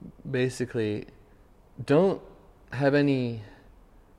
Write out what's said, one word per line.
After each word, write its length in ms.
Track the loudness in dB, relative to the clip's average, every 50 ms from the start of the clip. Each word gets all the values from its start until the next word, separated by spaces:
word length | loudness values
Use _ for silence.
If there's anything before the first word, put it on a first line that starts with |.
| -20 -20 -20 -16 -12 -6
basically 800 | -4 -2 -2 -2 -2 -4 -6 -4 -2 -2 -2 -2 -2 -4 -8 -12 -18 -20 -20 -20 -20 -20 -20 -20 -20 _ _ _ -16 -8 -2
don't 360 | 2 4 4 4 4 2 -2 -6 -16 -20 -20 -20 -20 -20 _ -18 -10 -6
have 200 | 0 0 2 4
any, 480 | 4 4 4 2 0 -2 -4 -6 -8 -12 -16 -20 -20 -20 -20 -20 -20 -20 -20 -20 -20 -20 _ -20